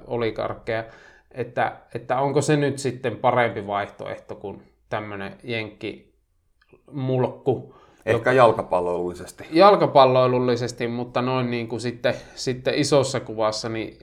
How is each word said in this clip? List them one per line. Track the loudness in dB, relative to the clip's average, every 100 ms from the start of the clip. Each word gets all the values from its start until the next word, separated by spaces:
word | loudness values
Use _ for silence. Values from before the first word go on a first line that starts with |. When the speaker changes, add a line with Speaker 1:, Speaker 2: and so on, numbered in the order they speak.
| -8
Speaker 1:
oligarkkeja, | -2 -2 -2 -6 -6 -6 -6 -6 -16 -20 -20 _
että, | -10 -8 -2 -4 -4 -12 -12
että | -4 -2
onko | 0 0
se | 2 2
nyt | 2 -2
sitten | -4 -4 -6 -2
parempi | 0 2 2 -2 -4
vaihtoehto | -4 -4 -10 -12 -12 -12 -14
kuin | -12 -14 -20 _ _
tämmönen | -8 -6 -10 -10 -12
jenkkimulkku, | -6 -6 -6 -8 -10 -10 _ _ _ _ _ _ _ -20 _ -6 -2 0 0 0 -2 -2 -4 -20 _ _ 0
Speaker 2:
Ehkä | 2
Speaker 1:
joka | 4
Speaker 2:
jalkapalloilullisesti. | 6 6 6 0 0 0 -2 -4 -6 -14 -18 -2
Speaker 1:
Jalkapalloilullisesti, | 6 8 8 4 6 6 6 4 2 0 -2 -4 -4 -6
mutta | -4 -6 -4
noin | -2 -2 -2
niin | -4 -6
kuin | -6
sitten, | -6 -2 -2 -2 -8 -8
sitten | -6 -4 -2 0
isossa | 2 2 2 -2
kuvassa, | -6 -2 -2 -2 -6
niin | -6 -8 -12